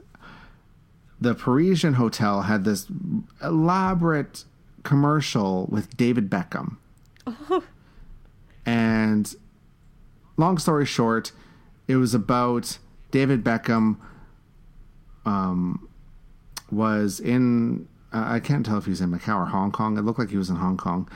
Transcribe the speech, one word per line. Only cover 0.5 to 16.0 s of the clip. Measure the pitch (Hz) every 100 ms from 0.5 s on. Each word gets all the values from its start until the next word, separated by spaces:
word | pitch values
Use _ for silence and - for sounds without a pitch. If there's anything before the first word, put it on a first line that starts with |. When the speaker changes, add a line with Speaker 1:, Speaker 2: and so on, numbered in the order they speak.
| - _ - _ - - -
Speaker 1:
The | 120 110
Parisian | - 131 180 170 165 127
Hotel | 113 - 107 101
had | 95 107
this | 101 98 - - 175 214 - -
elaborate | 156 160 165 190 190 180 170 151 - - - _ - -
commercial | - 139 143 151 139 123 98 92 95
with | 107 - -
David | 120 120 98
Beckham. | 95 85 - - - _ - - - -
Speaker 2:
Oh. | 233 294 359 - - - - - - - - - - -
Speaker 1:
And | 117 113 110 110 107 101 - - _ _ _ - - - - - -
long | 170 175
story | 175 147 135
short, | - 113 113 - - - - - - -
it | 131
was | 123
about | 117 101 123 123 120 - - - - -
David | 135 135 131
Beckham, | 117 113 - 113 110 101 - - - - _ - - - - - - - 110
um, | 98 92 90 90 - - -